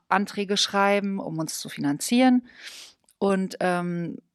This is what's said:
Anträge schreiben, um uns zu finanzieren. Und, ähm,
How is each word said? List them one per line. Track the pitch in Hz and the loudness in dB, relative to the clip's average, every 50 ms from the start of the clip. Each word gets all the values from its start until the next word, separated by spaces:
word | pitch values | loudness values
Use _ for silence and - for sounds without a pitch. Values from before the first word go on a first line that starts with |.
| _ - | _ 0
Anträge | 185 190 202 - - 208 202 185 202 | 0 0 0 -2 -4 -6 -4 -2 0
schreiben, | 196 - - - 202 196 202 202 202 202 202 196 196 | 0 0 0 2 2 4 4 4 2 0 -2 -4 -4
um | - 165 160 160 | -6 -6 -4 -4
uns | 160 156 - - | -4 -4 -6 -8
zu | - 147 | -10 -10
finanzieren. | - - - 143 143 156 - - 240 240 254 262 247 247 247 - - - - - - - - - - _ _ _ _ _ | -8 -4 -2 -2 -2 -2 -2 0 4 6 6 6 6 4 2 -2 -8 -20 -18 -18 -18 -18 -20 -20 -20 _ _ _ _ _
Und, | - 196 196 190 190 180 - - | 0 2 2 0 0 -4 -4 -2
ähm, | 180 180 180 175 175 175 175 170 170 165 - - - _ | 0 0 0 0 -2 -2 -4 -4 -4 -6 -8 -10 -14 _